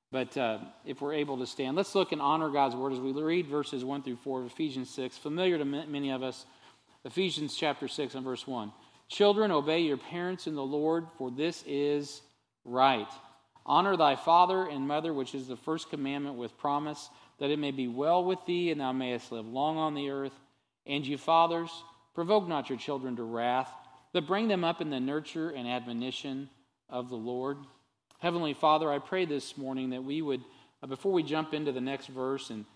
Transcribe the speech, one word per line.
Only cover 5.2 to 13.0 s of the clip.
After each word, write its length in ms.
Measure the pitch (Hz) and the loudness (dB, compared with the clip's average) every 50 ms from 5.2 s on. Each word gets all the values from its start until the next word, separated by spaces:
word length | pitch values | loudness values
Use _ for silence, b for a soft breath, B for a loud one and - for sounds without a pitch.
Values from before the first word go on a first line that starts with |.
| - 151 151 175 185 185 175 156 | -6 -4 -2 2 2 2 4 2
to 60 | 143 | 2
ma-, 220 | 139 143 147 160 | 0 -2 -4 -4
many 240 | 151 147 143 143 139 | -6 -4 -4 -2 -2
of 140 | 131 127 131 | -2 -2 -4
us. 200 | 131 123 - - B B B B B B B B B _ _ - | -4 -6 -8 -14 B B B B B B B B B _ _ -14
Ephesians 500 | - - 175 190 180 147 151 151 135 - | -6 -2 0 0 0 0 -2 -4 -4 -4
chapter 320 | - 165 151 143 - 143 | 0 0 0 0 0 -4
six 300 | 123 - - 143 120 - | -6 -4 -4 -4 -4 -4
and 80 | 135 131 | -6 -6
verse 240 | 131 127 120 - 139 | -6 -6 -6 -6 -6
one. 240 | 131 120 107 104 - B B B B B B | -6 -6 -6 -8 -12 B B B B B B
"Children, 460 | B - - 202 202 202 208 220 208 | B 2 6 6 6 8 6 4 4
obey 260 | 170 147 143 151 160 170 | 4 2 4 4 2 2
your 140 | 170 151 139 | 4 2 0
parents 520 | 123 - - 160 175 175 180 185 175 - 165 | -2 -4 -6 -6 -4 -4 -4 -4 -4 -6 -6
in 80 | 156 | -4
the 80 | 143 135 | -4 -4
Lord, 420 | 131 147 147 151 160 165 170 165 165 - - | -2 0 2 2 2 2 2 0 -4 -8 -8
for 120 | 135 127 | -6 -6
this 320 | 123 135 156 170 165 - - | -2 -2 -2 -2 -2 -4 -6
is 560 | - 143 143 143 147 147 147 143 139 - - - _ _ _ _ _ _ _ - | -4 0 0 2 2 2 2 0 -4 -10 -16 -18 _ _ _ _ _ _ _ -10
right. 420 | 120 120 127 131 139 131 110 | -2 4 6 6 6 6 4